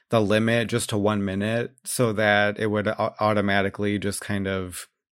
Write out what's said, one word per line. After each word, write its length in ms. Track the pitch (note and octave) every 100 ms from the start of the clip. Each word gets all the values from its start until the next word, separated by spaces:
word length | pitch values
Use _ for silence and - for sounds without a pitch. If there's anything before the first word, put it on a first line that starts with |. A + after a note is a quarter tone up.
| -
the 120 | A#2
limit 460 | G2+ G#2+ A2+ A#2 A2
just 200 | A#2 -
to 80 | G#2
one 280 | G#2 G#2 G2
minute 460 | G2 G#2 A#2 A#2+ _
so 300 | - - A#2+
that 460 | G#2 G#2+ G#2 G#2 G#2
it 80 | A2
would 200 | G#2 G#2
au-, 280 | - G#2+ -
automatically 800 | G#2+ G#2 G2+ G2 G2 - G#2 G#2
just 220 | F#2+ F#2
kind 260 | - G2+ F#2+
of 400 | F#2+ F#2 E2+ - _ _